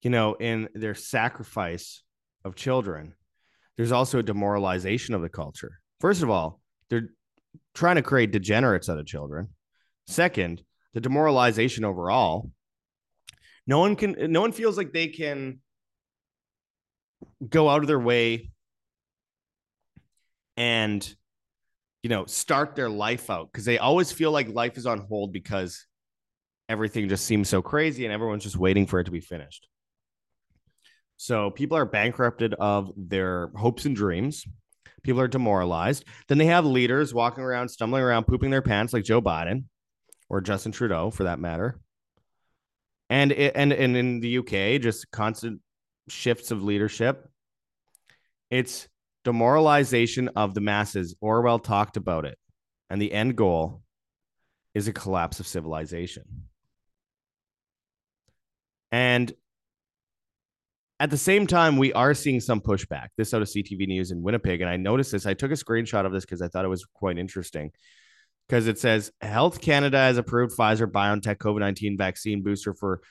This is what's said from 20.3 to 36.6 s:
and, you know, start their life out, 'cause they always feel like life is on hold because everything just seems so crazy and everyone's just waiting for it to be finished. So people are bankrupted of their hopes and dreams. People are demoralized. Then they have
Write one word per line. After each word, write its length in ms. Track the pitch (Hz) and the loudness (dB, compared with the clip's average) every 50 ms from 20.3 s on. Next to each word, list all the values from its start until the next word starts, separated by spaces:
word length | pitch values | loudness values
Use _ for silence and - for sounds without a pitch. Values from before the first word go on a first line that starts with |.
| _ _ _ _ _ | _ _ _ _ _
and, 600 | - 120 120 117 113 110 104 104 101 - - - _ _ _ _ _ _ _ _ _ _ _ _ _ _ _ _ _ - | -2 0 2 2 2 2 2 0 -2 -4 -8 -12 _ _ _ _ _ _ _ _ _ _ _ _ _ _ _ _ _ -4
you 60 | 117 | -2
know, 160 | 117 101 92 - | -2 -2 -2 -4
start 480 | - - - - 156 139 151 151 - | -6 -6 -2 0 0 0 0 -2 -4
their 120 | - 131 117 | -4 -4 -4
life 440 | 107 104 107 107 120 117 - - | -4 -2 -2 -2 -2 -4 -4 -6
out, 200 | 104 85 82 - | -6 -6 -8 -10
'cause 140 | - - 101 | -12 -6 0
they 140 | 120 120 117 | 0 2 2
always 320 | - 123 151 180 180 - | 4 4 4 4 2 0
feel 200 | - - 160 156 | -2 -2 0 0
like 160 | 156 147 135 110 | 2 0 -2 -2
life 300 | 104 117 117 120 117 131 | -2 -2 -4 -4 -4 -6
is 80 | 117 | -4
on 140 | 123 117 104 | -4 -4 -4
hold 340 | 101 101 107 104 101 101 90 | -4 -6 -6 -4 -4 -6 -6
because 540 | 95 85 - 104 98 92 90 - - - _ _ _ _ _ _ _ _ _ _ _ _ _ _ _ _ - | -10 -8 -6 -4 -4 -4 -6 -8 -14 -20 _ _ _ _ _ _ _ _ _ _ _ _ _ _ _ _ -8
everything 400 | 113 107 110 107 - 117 104 95 | -4 -4 -2 -2 -2 -2 -2 -2
just 160 | 98 95 - | -2 -2 0
seems 240 | - 113 104 101 95 | 0 2 2 2 2
so 140 | - 95 90 | 0 0 0
crazy 420 | - - 147 156 160 135 120 127 | 0 0 0 0 0 -2 -4 -6
and 80 | 110 104 | -6 -4
everyone's 300 | 107 113 113 104 104 101 | -4 -4 -4 -4 -6 -6
just 140 | 104 92 90 | -8 -4 0
waiting 280 | 92 95 95 101 98 | 2 4 4 4 4
for 140 | 92 - 90 | 4 2 0
it 60 | 85 | -2
to 60 | 87 | -2
be 100 | 85 85 | -6 -8
finished. 460 | 80 - 90 82 69 71 - - - _ _ _ _ _ _ _ _ _ _ _ _ _ _ _ _ _ _ _ _ _ _ _ _ _ _ _ _ _ _ _ | -10 -10 -12 -14 -14 -16 -20 -20 -20 _ _ _ _ _ _ _ _ _ _ _ _ _ _ _ _ _ _ _ _ _ _ _ _ _ _ _ _ _ _ _
So 320 | - - 123 110 104 101 | -6 -2 -2 0 0 -2
people 280 | 101 - 139 151 165 160 | -2 -4 -4 0 0 0
are 80 | 139 | 0
bankrupted 680 | 107 - 104 104 117 120 - 127 117 117 - 117 110 101 | 0 0 0 0 0 0 0 0 0 0 0 -2 -2 0
of 380 | - 98 104 101 101 98 95 - | 0 0 2 2 0 -2 -4 -8
their 520 | 101 95 85 98 95 92 92 90 90 87 - - | -14 -8 -4 -2 -2 0 0 -2 -4 -4 -6 -6
hopes 300 | 104 107 120 120 - - | -2 0 0 0 0 -2
and 100 | 147 135 | -4 -2
dreams. 500 | 101 104 98 85 85 110 139 151 - - - - - _ _ _ _ _ - _ - | 0 0 0 0 0 -2 -4 -6 -8 -12 -16 -18 -20 _ _ _ _ _ -20 _ -8
People 200 | - 143 127 123 | -4 -2 0 2
are 60 | 131 127 | 2 0
demoralized. 800 | 123 131 123 110 101 95 90 90 85 82 85 104 143 139 - - - - - - | 0 0 2 2 2 2 2 0 0 0 0 0 -2 -2 -6 -14 -20 -20 -2 2
Then 100 | 139 147 | 4 4
they 100 | 156 160 | 6 6
have 180 | 170 175 | 6 6